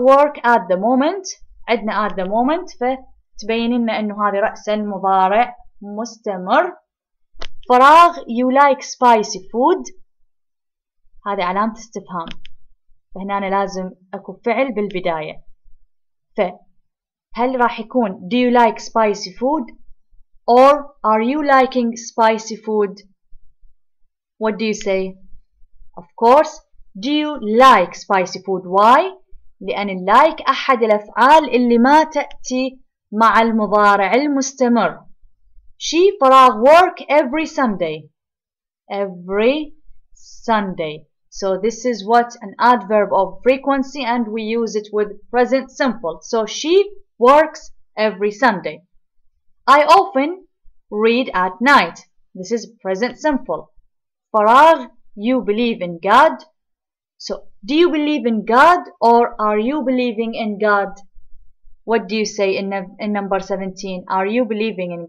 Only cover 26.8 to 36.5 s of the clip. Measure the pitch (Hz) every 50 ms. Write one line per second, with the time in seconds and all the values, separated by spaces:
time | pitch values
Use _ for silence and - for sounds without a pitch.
26.8 | - - - 190 202 269 294 302 302 302 302 262 226 208 214 233 262 262 247 196
27.8 | 175 170 - - - - 202 190 180 175 - 180 - 196 190 180 180 175 180 196
28.8 | 208 226 254 302 370 381 381 - _ _ - - - - - - 190 190 - -
29.8 | 208 202 190 185 180 190 214 254 302 320 311 311 - - 262 - - - 262 226
30.8 | 233 220 214 208 214 - - 214 233 269 302 320 311 262 - 247 247 240 233 233
31.8 | 240 262 294 311 311 302 - 285 269 - - - - - 254 254 262 262 262 -
32.8 | _ _ _ _ _ - 202 214 226 220 202 220 226 233 220 226 214 190 208 208
33.8 | 208 202 202 202 196 185 202 254 294 302 285 269 262 - - - 254 240 240 233
34.8 | 190 160 151 - - - - _ _ - _ _ _ _ - - _ - - -
35.8 | - - 302 330 370 403 392 - 294 262 262 269 262 254